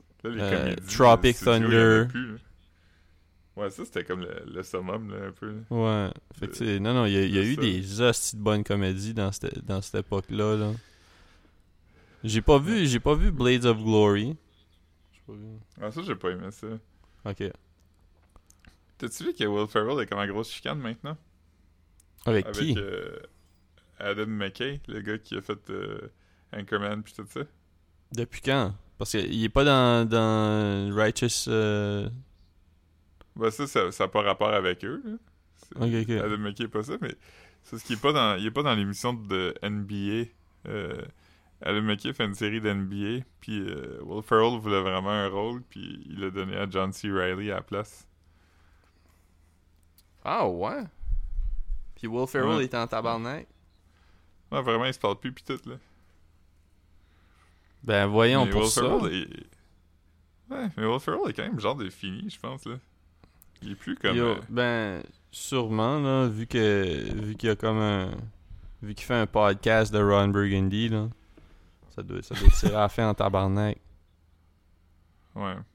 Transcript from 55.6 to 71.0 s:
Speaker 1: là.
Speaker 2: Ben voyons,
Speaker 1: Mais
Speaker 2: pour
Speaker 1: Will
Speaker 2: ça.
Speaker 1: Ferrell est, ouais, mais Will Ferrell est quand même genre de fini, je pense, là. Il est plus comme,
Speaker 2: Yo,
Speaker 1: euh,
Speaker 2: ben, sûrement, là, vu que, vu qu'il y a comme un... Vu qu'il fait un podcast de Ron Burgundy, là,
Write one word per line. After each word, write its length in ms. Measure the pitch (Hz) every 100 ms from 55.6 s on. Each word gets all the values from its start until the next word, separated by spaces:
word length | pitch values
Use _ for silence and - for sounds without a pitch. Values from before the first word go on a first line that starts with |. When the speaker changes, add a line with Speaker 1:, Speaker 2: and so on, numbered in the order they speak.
| -
Speaker 1:
là. 100 | 131 _ _ _ _ _ _ _ _ _ _ _ _ _ _ _ _ _ _ _ _
Speaker 2:
Ben 220 | 113 101 101
voyons, 380 | 107 117 135 127
Speaker 1:
Mais 60 |
Speaker 2:
pour 100 | 104
Speaker 1:
Will 60 | 110
Speaker 2:
ça. 120 | 123
Speaker 1:
Ferrell 320 | 123 - -
est, 1400 | 92 - - - - _ _ _ _ _ _ _ _ -
ouais, 160 | 269 226 127
mais 100 | 110
Will 140 | 127
Ferrell 300 | - - 403
est 40 |
quand 100 | -
même 160 | - 165
genre 160 | 104 139
de 140 | 98
fini, 400 | - 98 101 202
je 100 | -
pense, 260 | 117 135 -
là. 100 | 123 - _ _ _ - _ - -
Il 100 | 104
est 40 | 98
plus 200 | - -
comme, 200 | 101 120
Speaker 2:
Yo, 100 | 117
Speaker 1:
euh, 160 | 104 -
Speaker 2:
ben, 520 | 117 123 117 107 87 - - _
sûrement, 680 | - - 135 113 110 117 147
là, 280 | 139 135 127
vu 180 | 107 120
que, 680 | 123 107 101 92 71 53 73
vu 120 | 107 107
qu'il 120 | 113
y 20 |
a 40 | 104
comme 220 | 110 110
un... 320 | 107 101 92 92 113 - - - - -
Vu 100 | 104
qu'il 120 | 104 -
fait 100 | 120
un 100 | 107
podcast 640 | 110 104 98 113 113 107
de 60 | 107
Ron 280 | 101 101 101
Burgundy, 640 | 98 101 98 95 104 113
là, 200 | 110